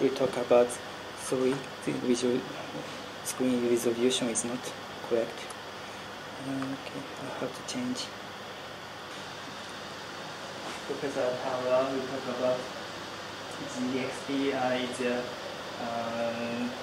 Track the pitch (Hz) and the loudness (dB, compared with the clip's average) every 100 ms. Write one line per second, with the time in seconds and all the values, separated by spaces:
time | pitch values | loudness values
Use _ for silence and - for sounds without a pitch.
0 | 135 - 127 123 120 120 123 - - - | 4 4 2 2 8 8 8 4 -8 -10
1 | - - - 131 131 143 - - - 135 | -10 -6 0 4 4 4 -2 -6 -2 0
2 | 127 120 123 127 - - - - - - | 4 4 4 4 0 -6 -6 -6 -6 -8
3 | - - - - 127 123 120 117 120 117 | -8 -8 -4 2 4 6 6 6 4 4
4 | 123 - 123 113 120 127 - - - - | 4 4 2 0 0 -2 -6 -8 -8 -8
5 | - 117 113 - - - - - - - | 0 2 2 -4 -8 -8 -10 -10 -10 -10
6 | - - - - 135 135 135 135 - 143 | -10 -10 -10 -6 -2 -2 -2 -4 -6 -8
7 | 135 - - - 131 - - 127 123 123 | -8 -8 -6 -4 -4 -4 -6 -2 0 -2
8 | - - - - - - - - - - | -4 -8 -10 -10 -10 -10 -10 -10 -10 -10
9 | - - - - - - - - - - | -10 -8 -8 -10 -10 -10 -8 -8 -8 -8
10 | - - - - - - - - - 139 | -8 -8 -8 -8 -8 -8 -6 -6 -4 -2
11 | 139 135 123 123 131 127 127 127 135 135 | 0 2 2 2 0 2 4 6 6 2
12 | 123 135 127 120 127 127 - - - - | -2 -2 -2 2 4 2 0 -6 -8 -8
13 | - - - - - - - 127 127 131 | -8 -8 -8 -8 -8 -6 -4 -2 2 2
14 | 131 - - 139 139 131 127 127 123 123 | 0 -2 0 2 4 4 4 2 0 0
15 | 123 120 123 - - - - - 120 117 | 2 2 0 -4 -6 -6 -8 -4 -2 0
16 | 117 117 117 117 117 120 120 - | 0 0 0 0 0 0 -2 -2